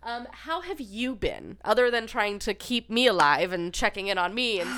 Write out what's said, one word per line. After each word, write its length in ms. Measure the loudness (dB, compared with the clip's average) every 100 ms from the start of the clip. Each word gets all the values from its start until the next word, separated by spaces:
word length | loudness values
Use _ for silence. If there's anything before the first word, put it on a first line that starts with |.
Um, 240 | -8 -10 -10
how 320 | -16 -6 -6
have 180 | -4 -10
you 340 | -8 -4 -4
been, 440 | -2 -4 -6 -12 -12
other 280 | 0 4 4
than 160 | 2 -4
trying 320 | -2 -2 -2
to 160 | -4
keep 340 | -6 -2 -4 0
me 180 | 4 4
alive 460 | 6 6 6 2
and 200 | -2 -4
checking 320 | 0 -2 -2 -4
in 100 | 0
on 180 | 0
me 260 | 0 0 0
and 100 | -2